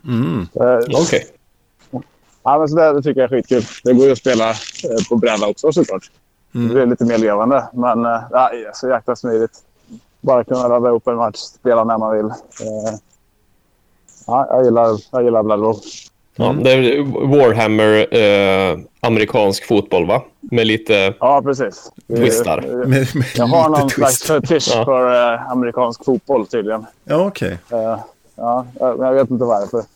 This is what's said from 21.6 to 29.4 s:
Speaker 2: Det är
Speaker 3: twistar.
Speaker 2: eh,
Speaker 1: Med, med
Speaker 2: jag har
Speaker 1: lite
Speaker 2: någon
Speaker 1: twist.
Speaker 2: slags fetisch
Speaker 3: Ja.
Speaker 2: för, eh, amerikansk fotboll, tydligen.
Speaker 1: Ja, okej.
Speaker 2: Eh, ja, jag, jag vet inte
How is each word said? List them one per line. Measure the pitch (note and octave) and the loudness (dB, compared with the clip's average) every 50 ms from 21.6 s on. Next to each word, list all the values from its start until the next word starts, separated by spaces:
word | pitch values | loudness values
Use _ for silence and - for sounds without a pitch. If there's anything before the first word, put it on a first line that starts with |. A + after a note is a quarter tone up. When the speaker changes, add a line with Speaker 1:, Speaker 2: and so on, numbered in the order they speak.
| B2+ G2+ F#2 - - - _ - _ | -4 -6 -6 -14 -20 -20 _ -20 _
Speaker 2:
Det | - A#2 | -6 -2
är | |
Speaker 3:
twistar. | A#2 A#2 A#2+ A2 A2+ A#2+ E2+ D#2 - - - | 0 2 2 2 0 0 -2 -2 -4 -4 -6
Speaker 2:
eh, | B2 B2 B2+ C3 | -6 -4 0 0
Speaker 1:
Med, | |
med | C3 C3+ C3 B2+ - D3+ B2+ - - | 0 0 0 -2 -4 -6 -6 -4 -2
Speaker 2:
jag | - A#2+ | -2 0
har | A#2 D#3 E3+ D#3+ D#3 | 2 2 2 2 2
Speaker 1:
lite | D#3 D3 | 2 0
Speaker 2:
någon | C#3 C3+ | 0 0
Speaker 1:
twist. | - | 0
Speaker 2:
slags | - D3 C3+ C3 - | 0 0 0 0 -2
fetisch | - - D#3 D3 - - F3 C#3+ - - A#2+ | -2 0 0 0 0 0 0 0 0 0 0
Speaker 3:
Ja. | A2+ A2+ | 0 0
Speaker 2:
för, | C3 C3 B2+ B2+ B2 B2 A#2+ A#2+ A#2+ A#2 | 0 2 2 2 2 2 2 2 0 -2
eh, | A#2+ B2+ C3 | -4 -6 -6
amerikansk | B2+ B2+ B2 A#2+ A2+ B2 B2 A#2 A#2 - - | -4 -2 -4 -2 -2 -2 -2 -2 -4 -6 -2
fotboll, | C3+ C3 A2 _ - C#3 A#2+ G#2 | -2 -2 -2 _ -2 -2 -2 -2
tydligen. | - - A#2 G2 G#2 A2 A2 G#2+ - _ _ _ | -2 -4 -4 -4 -4 -6 -6 -8 -14 _ _ _
Speaker 1:
Ja, | - C#3+ D#3+ F#3 | -2 0 0 0
okej. | G3+ G3 - - F#2 F2+ F2 _ _ | -2 -4 -6 -6 -6 -6 -8 _ _
Speaker 2:
Eh, | A#2+ A2+ A2 A2+ A2 G2+ G#2 - _ _ _ _ _ | -6 -4 -4 -4 -6 -6 -10 -18 _ _ _ _ _
ja, | - A#2 A#2 A#2+ B2+ B2 B2 B2 - | -8 -4 -4 -4 -4 -6 -8 -8 -4
jag, | C3 B2+ A2+ - | -2 -2 -2 -2
jag | B2+ C3 | -2 0
vet | C3 C3+ C3+ A2+ | 2 0 0 0
inte | B2+ A#2 | -2 -2